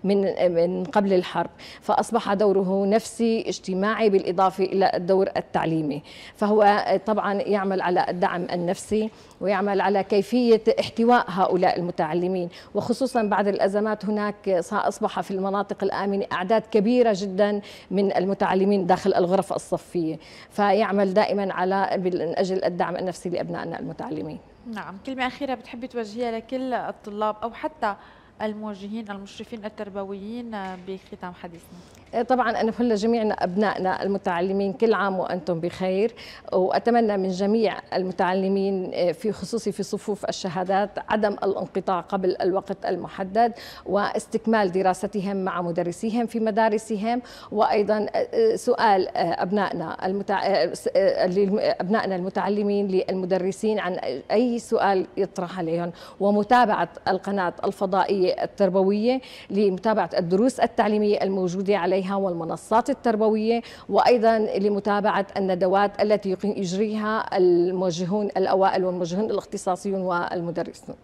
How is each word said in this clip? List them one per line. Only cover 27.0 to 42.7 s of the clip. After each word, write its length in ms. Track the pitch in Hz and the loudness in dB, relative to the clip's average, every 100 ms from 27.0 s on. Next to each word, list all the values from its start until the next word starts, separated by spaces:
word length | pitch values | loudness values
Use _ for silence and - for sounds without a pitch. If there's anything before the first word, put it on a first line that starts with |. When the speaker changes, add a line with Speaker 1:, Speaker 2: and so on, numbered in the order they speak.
| 214 208 214 214 | -12 -4 -4 -2
Speaker 2:
أو 100 | 233 | -8
حتى 420 | 214 311 - 214 202 - - - - | -6 -8 -4 -4 -4 -14 -20 -20 -8
الموجهين 680 | 214 214 214 196 202 214 214 | -8 -6 -10 -10 -10 -10 -8
المشرفين 540 | 202 196 - 214 233 | -12 -12 -16 -14 -12
التربويين 840 | 208 214 208 196 196 202 202 240 233 214 190 185 185 | -12 -10 -10 -8 -8 -10 -10 -10 -10 -8 -8 -10 -10
بختام 440 | 190 - 202 180 175 | -12 -12 -14 -14 -12
حديثنا؟ 360 | 180 170 - 175 - - - 233 226 | -16 -16 -20 -20 -20 -20 -6 -4 2
Speaker 1:
طبعا 220 | 254 226 226 | 2 2 0
أنا 100 | 220 | -2
بقول 180 | 220 240 | 0 0
لجميعنا 440 | 208 226 233 214 | 2 2 2 0
أبنائنا 680 | - 180 180 208 - 185 - | 0 -2 0 0 0 -2 -2
المتعلمين 680 | 190 196 196 170 185 196 196 | -2 -2 -2 -2 0 0 -2
كل 220 | 185 233 | 0 2
عام 240 | 196 196 185 | 2 0 0
وأنتم 420 | - 180 185 165 | -2 -4 -2 -2
بخير، 540 | 170 - 190 190 226 - - - - | -2 -2 -2 0 0 -4 -20 -18 -2
وأتمنى 640 | 185 185 196 233 233 220 202 | 2 2 2 4 4 4 2
من 120 | 190 | 0
جميع 500 | 180 202 226 208 - - | 0 2 4 2 -2 -4
المتعلمين 960 | - 185 180 180 190 190 196 196 190 185 - 175 | -4 -2 0 2 2 2 2 0 -2 -2 0 0
في 200 | 156 214 | 0 -4
خصوصي 400 | 190 190 226 208 | -4 -4 -4 -4
في 100 | 185 | -4
صفوف 420 | 190 202 - 196 - | -6 -6 -6 -6 -6
الشهادات 600 | - 190 170 185 196 202 - - | -6 -6 -4 0 0 0 -6 -4
عدم 240 | 220 208 | 0 0
الانقطاع 680 | 196 196 - 190 190 185 180 | 0 -2 -2 -4 -4 -2 -4
قبل 360 | - 196 185 - | -2 -2 0 0
الوقت 440 | 190 190 190 | 0 0 -4